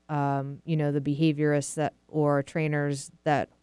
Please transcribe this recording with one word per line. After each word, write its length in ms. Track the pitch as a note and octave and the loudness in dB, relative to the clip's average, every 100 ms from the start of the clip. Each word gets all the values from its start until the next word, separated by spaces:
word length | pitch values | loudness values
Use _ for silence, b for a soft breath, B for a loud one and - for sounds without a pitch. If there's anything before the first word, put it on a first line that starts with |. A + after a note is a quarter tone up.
| - | -6
um, 500 | D3 C#3 C#3 C#3 C#3 | -2 0 -2 -4 -10
you 140 | - D#3+ | -2 0
know, 140 | D3 | 0
the 100 | C#3+ | 0
behaviorists 720 | C#3+ C#3+ D#3+ D3 D3+ D3 C#3+ - | 0 2 2 2 2 2 -2 -2
that, 200 | D3 - _ | -4 -4 _
or 360 | D#3 D3 C#3+ | 0 2 2
trainers 680 | C#3 E3+ D#3 D3 C#3+ C#3 - - | 0 -2 0 0 0 -4 -8 -6
that 260 | - C#3 - _ | 0 0 -2 _